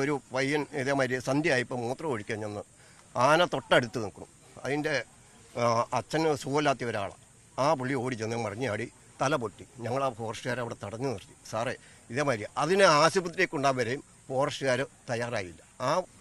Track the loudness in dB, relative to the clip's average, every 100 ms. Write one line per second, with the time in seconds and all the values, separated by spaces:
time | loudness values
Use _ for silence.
0 | 0 -2 -2 -2 0 0 -2 -4 0 2
1 | 2 0 0 0 2 2 0 -4 -4 -4
2 | -4 -4 -4 -6 -6 -8 -12 -18 -20 -20
3 | -8 2 4 6 4 0 2 4 4 -2
4 | -6 -8 -18 -20 -20 -10 -4 -2 0 -2
5 | -4 -12 -20 -20 -10 0 2 2 2 -2
6 | -2 0 2 0 -2 0 2 0 -2 -4
7 | -6 -8 -20 -20 -10 0 2 2 0 -2
8 | -2 -4 -4 -4 -4 -4 -4 -4 -6 -12
9 | -14 -4 0 0 -4 -10 -18 -10 -4 -2
10 | -2 -4 -8 -6 -6 -6 -6 -8 -10 -6
11 | -6 -6 -10 -20 -8 -4 -4 -6 -12 -20
12 | -8 -2 0 0 -2 -2 2 6 8 8
13 | 6 4 -2 -2 -2 2 2 2 0 -4
14 | -8 -20 -6 -2 0 0 0 0 -2 -8
15 | -6 -4 -4 -4 -6 -12 -18 -4 0 0
16 | -2 -10